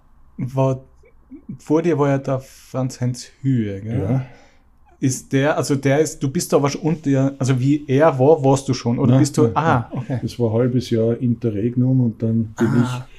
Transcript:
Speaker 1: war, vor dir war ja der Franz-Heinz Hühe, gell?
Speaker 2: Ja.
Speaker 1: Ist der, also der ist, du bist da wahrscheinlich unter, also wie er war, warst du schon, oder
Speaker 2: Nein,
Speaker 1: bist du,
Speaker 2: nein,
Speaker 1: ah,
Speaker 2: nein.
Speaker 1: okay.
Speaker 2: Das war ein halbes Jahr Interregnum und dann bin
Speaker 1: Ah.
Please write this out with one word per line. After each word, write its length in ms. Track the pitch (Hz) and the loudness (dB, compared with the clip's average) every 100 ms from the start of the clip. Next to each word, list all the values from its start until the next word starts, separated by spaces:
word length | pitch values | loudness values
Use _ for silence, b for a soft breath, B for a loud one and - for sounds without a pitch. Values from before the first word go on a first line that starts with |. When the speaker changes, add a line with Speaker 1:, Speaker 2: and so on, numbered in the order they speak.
| _ _ - - | _ _ -20 -10
Speaker 1:
war, 480 | 127 131 135 131 - _ - _ _ 277 - 131 | -6 -2 -2 -2 -8 _ -20 _ _ -20 -18 -18
vor 240 | - 151 | -2 0
dir 180 | 170 147 | 2 2
war 80 | 143 | 2
ja 100 | 139 | 0
der 200 | 139 131 | -2 -6
Franz-Heinz 920 | - - - 131 131 - 123 123 - _ | -6 -20 -12 -6 -6 -4 -6 -6 -12 _
Hühe, 400 | 135 127 104 98 | -2 0 -2 -6
gell? 180 | 107 117 | -6 -4
Speaker 2:
Ja. 260 | - 131 131 B B B B _ _ _ | -2 -2 -4 B B B B _ _ _
Speaker 1:
Ist 320 | 139 127 - | -4 -4 -4
der, 240 | 135 143 160 | -2 0 0
also 180 | 135 139 | -2 0
der 240 | 139 139 | 2 2
ist, 220 | 156 - | 0 -2
du 60 | 139 | -4
bist 240 | 165 - | -4 0
da 80 | 160 | 0
wahrscheinlich 240 | 139 - 156 160 143 | 0 -2 -4 -2 0
unter, 300 | 139 135 139 | 2 0 0
also 200 | 127 131 | 0 0
wie 260 | 131 147 147 | 2 0 0
er 300 | 131 160 139 | 2 4 4
war, 240 | 131 160 | 4 4
warst 260 | 135 135 - | 4 2 0
du 40 | |
schon, 260 | 127 120 120 | -4 -2 0
oder 120 | 135 | 4
Speaker 2:
Nein, 80 | 131 | 4
Speaker 1:
bist 160 | 135 - | 4 2
du, 60 | |
Speaker 2:
nein, 80 | 151 107 | 2 2
Speaker 1:
ah, 340 | 160 135 117 | 2 0 -2
Speaker 2:
nein. 100 | 170 | -8
Speaker 1:
okay. 160 | 120 127 | -6 -4
Speaker 2:
Das 180 | 113 - | -6 -2
war 120 | 117 | 0
ein 60 | 113 | 2
halbes 300 | 127 123 117 | 0 0 -2
Jahr 280 | 117 113 117 | 0 0 0
Interregnum 840 | 123 117 117 104 117 123 127 131 | -2 0 -2 -2 -2 0 2 2
und 200 | 120 107 | 0 -2
dann 300 | 113 113 113 - | -2 -2 -2 -2
bin 100 | 113 | 0
Speaker 1:
Ah. 400 | 120 120 123 - | 2 0 -4 -12